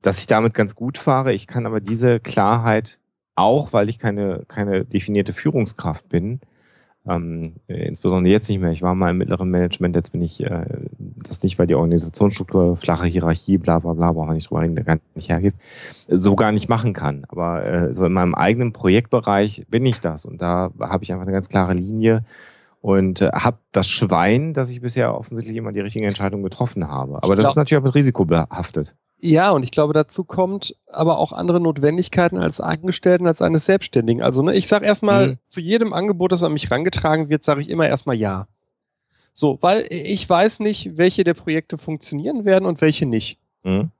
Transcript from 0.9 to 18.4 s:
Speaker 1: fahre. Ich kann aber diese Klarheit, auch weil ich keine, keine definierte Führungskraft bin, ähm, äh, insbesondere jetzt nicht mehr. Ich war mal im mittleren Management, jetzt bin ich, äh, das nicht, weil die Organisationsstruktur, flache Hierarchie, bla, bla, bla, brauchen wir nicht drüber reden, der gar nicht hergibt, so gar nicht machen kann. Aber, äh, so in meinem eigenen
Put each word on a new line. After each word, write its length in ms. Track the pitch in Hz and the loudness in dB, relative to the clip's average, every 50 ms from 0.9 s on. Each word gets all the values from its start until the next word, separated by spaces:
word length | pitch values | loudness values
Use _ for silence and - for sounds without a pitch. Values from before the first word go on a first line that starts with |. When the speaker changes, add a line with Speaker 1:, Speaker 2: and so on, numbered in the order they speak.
| 135 | -6
Speaker 1:
fahre. 360 | - - 156 135 131 135 131 110 | -2 0 2 2 2 2 0 -2
Ich 140 | 98 - | -2 -4
kann 180 | - - 123 117 | -6 -6 -6 -4
aber 140 | 110 110 107 | -2 -4 -4
diese 400 | 101 98 113 113 123 123 120 113 | -4 -4 -2 2 4 4 4 2
Klarheit, 800 | - - - 113 98 101 117 120 113 117 107 110 113 - - _ _ _ _ _ _ _ _ | 0 -2 0 2 4 4 2 2 2 2 0 0 0 -4 -16 _ _ _ _ _ _ _ _
auch 380 | - 92 107 123 151 143 - - | 2 4 4 4 2 0 0 0
weil 160 | 110 104 107 | 0 0 0
ich 100 | 117 - | -2 -4
keine, 440 | - 113 101 101 101 98 90 - - | -4 -4 -2 -2 -2 -4 -4 -6 -8
keine 380 | _ - - 101 101 98 95 - | _ -6 -6 -2 0 0 -2 -2
definierte 480 | - - 98 90 - 104 101 98 101 - | -2 -4 -4 -4 0 0 0 0 -2 -4
Führungskraft 760 | - - 156 - 135 110 - - - - - 156 - _ _ | -2 -2 0 0 0 -2 -2 -6 -8 -6 -6 -6 -6 _ _
bin, 320 | - 90 87 107 123 135 _ _ _ _ _ _ _ _ _ _ _ _ _ | -4 -4 -2 -2 -8 -8 _ _ _ _ _ _ _ _ _ _ _ _ _
ähm, 480 | - 87 85 85 85 82 82 82 80 82 - _ | -6 -4 -4 -4 -6 -8 -8 -10 -10 -12 -18 _
äh, 200 | - - - 80 | -12 -10 -8 -6
insbesondere 440 | 78 - - - 95 92 92 90 90 | -8 -8 -4 -2 0 0 4 4 4
jetzt 160 | 98 107 - | 4 4 4
nicht 120 | - 101 95 | 0 -2 0
mehr. 80 | 90 85 | 0 -2
Ich 120 | 82 80 90 | -2 0 0
war 100 | 90 92 | -2 0
mal 160 | 92 92 87 | 2 2 2
im 80 | 87 | 2
mittleren 320 | 90 - - 87 87 92 90 | 0 0 -2 -2 -2 -2 0
Management, 460 | 90 90 90 87 92 - 92 90 87 | 2 2 0 0 -2 -2 -2 0 0
jetzt 160 | 85 90 - | 0 -2 -2
bin 100 | - 87 | -4 -4
ich, 220 | 85 82 - - 76 | -4 -4 -4 -6 -6
äh, 220 | 76 87 85 85 - - - - - - _ | -4 -4 -6 -6 -8 -8 -10 -10 -14 -14 _
das 420 | - - - - - - - - | -16 -16 -16 -18 -14 -10 -8 -4
nicht, 160 | - 95 90 | -2 -2 2
weil 80 | - 90 | 2 2
die 80 | 85 85 | 2 4
Organisationsstruktur, 1040 | 67 82 82 85 85 80 82 - - 104 101 95 - 92 - - 95 87 87 87 | 2 4 2 2 2 0 -2 0 2 2 2 2 -2 -8 0 2 2 4 4 2
flache 300 | 87 - - 85 80 90 | 0 0 -2 -2 0 0
Hierarchie, 500 | 85 82 92 80 82 80 80 - - 95 | 0 0 0 0 0 0 0 0 0 0
bla, 220 | 90 85 - 82 82 | 2 2 2 0 2
bla, 140 | 82 87 82 | 0 -2 -2
bla, 180 | 82 85 85 | 0 0 0
brauchen 180 | 82 80 78 78 | 0 0 -2 -4
wir 40 | 80 | -4
nicht 140 | 80 80 - | -4 -4 -4
drüber 100 | 82 80 | -4 -2
reden, 140 | 82 85 82 | -2 -2 -2
der 80 | 78 - | -4 -2
gar 140 | 78 80 80 _ _ _ | -2 -2 -2 _ _ _
nicht 140 | 80 80 - | -16 -6 -4
hergibt, 280 | 87 85 92 101 101 - _ - - - - - - - _ | -2 0 0 -2 -2 -2 _ -20 -20 -18 -18 -18 -20 -20 _
so 280 | - - 92 92 101 98 | 0 0 2 4 2 4
gar 160 | 98 113 107 | 4 2 2
nicht 180 | 104 101 - - | 2 0 0 0
machen 240 | 117 113 113 117 92 | -2 0 0 -2 -4
kann. 320 | - - 71 71 69 67 | -2 -4 -6 -6 -6 -12
Aber, 380 | _ - 87 85 85 85 82 50 | _ -8 -6 -4 -2 -2 -4 -4
äh, 280 | 53 80 87 85 71 64 | -2 0 0 0 0 0
so 100 | 87 92 | 0 0
in 80 | 82 90 | 2 2
meinem 220 | 95 90 90 - | 2 2 2 2
eigenen 360 | - | 2